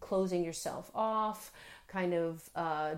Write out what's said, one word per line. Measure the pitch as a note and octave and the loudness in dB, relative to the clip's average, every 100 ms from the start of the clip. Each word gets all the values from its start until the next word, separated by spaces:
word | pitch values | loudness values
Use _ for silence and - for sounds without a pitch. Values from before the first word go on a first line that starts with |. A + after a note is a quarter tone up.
closing | - F#3+ F#3+ F3 | 0 2 4 2
yourself | E3+ D#3 C#3 B2+ - | 0 -2 -4 -6 -4
off, | - A3 A3 G#3+ G#3+ - - - - - | 0 2 4 2 -2 -10 -18 -18 -20 -6
kind | F#3+ F3+ | 0 2
of, | E3+ E3 E3 - | 4 2 -2 -6
uh, | - E3 D3+ D#3 | -2 0 0 0